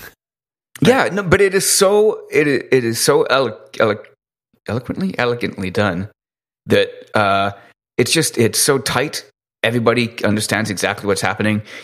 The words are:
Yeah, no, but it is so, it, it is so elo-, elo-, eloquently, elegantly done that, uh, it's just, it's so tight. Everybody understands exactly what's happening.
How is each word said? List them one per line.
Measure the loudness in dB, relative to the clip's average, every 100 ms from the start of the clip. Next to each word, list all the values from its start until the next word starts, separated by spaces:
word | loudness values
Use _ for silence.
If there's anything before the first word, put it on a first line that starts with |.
| -20 _ _ _ _ _ _ 0
Yeah, | 2 4 2
no, | -2
but | 0 2
it | 4
is | 2 0
so, | 2 4 4 2 0 -2
it, | 0 2
it | 0 0 0
is | 0 -2
so | 2 2
elo-, | 2 0 0 -6 -8 -2
elo-, | 0 -2 -8 _ _ _ _ _ -8
eloquently, | -6 -6 -6 -4 -2
elegantly | -2 -2 -6 -6 -6
done | -2 -2 -2 -8 _ _ _ _ _ 0
that, | 2 2 -6 -4 0
uh, | 2 2 -2 -6 -18 _ _ -4
it's | 0
just, | 0 0 0
it's | 0 2
so | 0 0
tight. | -2 -4 -4 -8 -14 _ _ _
Everybody | -2 0 2 2 0 -2
understands | -2 0 0 -2 -2
exactly | -2 -4 -2 -2
what's | 0
happening. | -2 -2 -2 -2 -6 -16